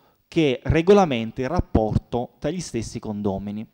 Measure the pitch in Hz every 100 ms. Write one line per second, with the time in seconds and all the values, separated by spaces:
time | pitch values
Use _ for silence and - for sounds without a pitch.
0 | _ _ _ 170 151 120 127 147 170 202
1 | 180 120 113 123 131 175 - - 107 104
2 | - 120 123 _ 147 180 - 120 110 117
3 | 113 104 104 95 101 104 113